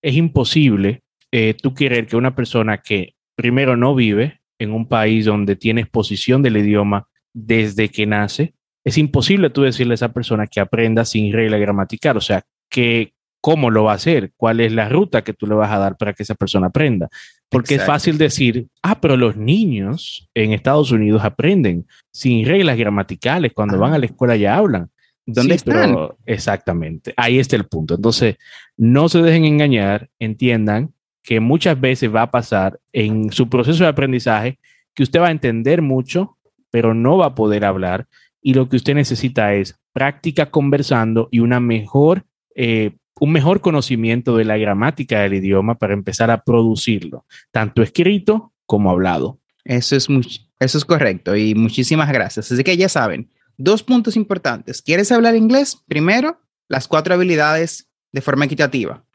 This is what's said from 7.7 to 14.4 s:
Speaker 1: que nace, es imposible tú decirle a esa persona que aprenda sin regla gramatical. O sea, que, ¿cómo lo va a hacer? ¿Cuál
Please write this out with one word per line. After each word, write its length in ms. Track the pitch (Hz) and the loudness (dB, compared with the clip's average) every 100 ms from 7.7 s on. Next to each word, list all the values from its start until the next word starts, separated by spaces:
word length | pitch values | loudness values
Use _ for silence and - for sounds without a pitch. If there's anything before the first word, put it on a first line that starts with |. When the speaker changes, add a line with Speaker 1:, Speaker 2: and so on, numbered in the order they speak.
| 98 107 | -2 -4
Speaker 1:
que 160 | - 107 | -2 -2
nace, 480 | 104 104 - 160 _ _ _ | 0 -2 -4 -6 _ _ _
es 120 | - - | -2 0
imposible 540 | 151 143 - 196 165 | 0 0 0 2 2
tú 120 | 139 | 2
decirle 320 | 135 127 120 | 0 0 -2
a 20 | 117 | 0
esa 160 | 120 | -2
persona 340 | - 117 110 107 | -4 -4 -2 -2
que 140 | - | -4
aprenda 440 | 98 113 113 110 | -2 0 0 0
sin 280 | 113 110 104 | 0 -2 -2
regla 260 | 110 110 107 | 0 0 0
gramatical. 580 | 101 101 95 110 156 113 | 0 -2 -4 -4 -2 -2
O 40 | |
sea, 240 | - 98 - _ _ | -2 -4 -4 _ _
que, 420 | - 120 117 110 _ _ _ | -2 0 0 -4 _ _ _
¿cómo 300 | - 156 127 | 0 2 4
lo 140 | 110 | 4
va 80 | 107 | 2
a 40 | 101 | 0
hacer? 360 | 165 160 98 | 0 0 -2
¿Cuál 240 | _ | _